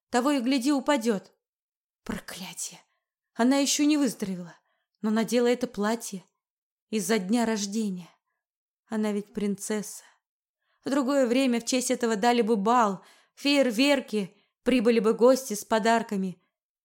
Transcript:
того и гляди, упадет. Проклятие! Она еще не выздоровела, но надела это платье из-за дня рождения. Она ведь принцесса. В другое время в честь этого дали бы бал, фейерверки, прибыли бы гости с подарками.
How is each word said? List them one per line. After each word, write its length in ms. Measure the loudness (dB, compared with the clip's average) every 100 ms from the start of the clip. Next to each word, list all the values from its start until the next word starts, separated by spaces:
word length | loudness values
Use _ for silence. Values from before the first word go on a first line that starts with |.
| _
того 220 | 0 2
и 80 | 0
гляди, 320 | 0 0 2
упадет. 600 | 0 2 0 0 -4 -6 _ _ _ _ _ _ _
Проклятие! 760 | -10 -10 -10 -14 -14 -12 -12 -14 _ _ _ _ _ -2
Она 180 | 2 2
еще 280 | 2 2 2
не 120 | 2
выздоровела, 580 | 0 -2 -8 -8 -12 -18 _ _ _ _
но 100 | -2
надела 360 | -2 0 0 2
это 200 | 0 -4
платье 580 | -4 -4 -4 -8 -14 -16 _ _ _ _ _ _
из-за 300 | -6 0 -2
дня 260 | 0 0 0
рождения. 640 | -2 -4 -4 -4 -6 -12 _ _ _ _ _ _ _ _
Она 240 | -6 -4
ведь 200 | -4 -6
принцесса. 720 | -6 -4 -4 -4 -6 -6 -14 -20 _ _ _ _ _ _ _
В 60 | -4
другое 380 | -2 0 2 2
время 340 | 2 2 0
в 40 | 0
честь 260 | -2 0
этого 240 | -2 0 0
дали 260 | 2 2
бы 140 | 2 0
бал, 500 | 2 2 2 0 -10 _ _ _
фейерверки, 1000 | 2 4 2 2 2 2 0 -6 -6 -12 _ _
прибыли 360 | 0 2 4 2
бы 140 | 2
гости 400 | 4 4 4 0
с 100 | -10
подарками. 760 | -4 -2 2 0 0 -4 -6 -8 _ _ _ _